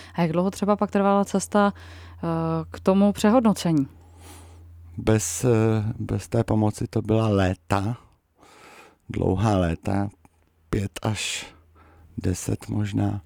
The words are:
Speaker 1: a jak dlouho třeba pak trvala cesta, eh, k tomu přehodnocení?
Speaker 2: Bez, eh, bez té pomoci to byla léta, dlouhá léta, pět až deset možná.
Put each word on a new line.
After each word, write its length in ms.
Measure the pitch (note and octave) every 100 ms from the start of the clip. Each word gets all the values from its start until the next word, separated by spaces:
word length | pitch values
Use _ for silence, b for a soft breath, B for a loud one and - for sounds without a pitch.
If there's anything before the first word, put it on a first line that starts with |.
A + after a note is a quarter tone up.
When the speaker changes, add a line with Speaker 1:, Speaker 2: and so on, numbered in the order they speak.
| B B
Speaker 1:
a 60 |
jak 100 | E3+
dlouho 200 | E3 F#3+
třeba 240 | - G3 G3+
pak 160 | G#3
trvala 340 | G3+ G3 G3+ G3
cesta, 480 | G3 - G#3 G3+
eh, 460 | - - - - - E3+ E3 E3 D#3+ D#3+
k 80 | -
tomu 340 | - F#3+ G3+
přehodnocení? 720 | G3 G#3+ B3 A3+ F#3 F3 D#3 C3+ - - B B B B B B - - -
Speaker 2:
Bez, 480 | - A2 - - B2+
eh, 40 | A2+ A2 A2 G#2+ A#2+
bez 280 | G#2 G#2 -
té 160 | A2+
pomoci 440 | - A2 G#2+ - A#2
to 120 | A2+
byla 260 | G#2+ A2 A2
léta, 720 | G2 F#2 F#2 - G2 G2+ A#2+ _ _ _ _ B B B B B B -
dlouhá 480 | - F2 F#2 A2 G2
léta, 520 | E2+ D#2+ - G2 G2+ - _ _ _ _ _
pět 220 | - G2 -
až 420 | A2+ G#2 - - - - _ _ b b b -
deset 520 | F#2 F2+ - G#2+ -
možná. 520 | G#2+ G#2 G#2 G2+ G2+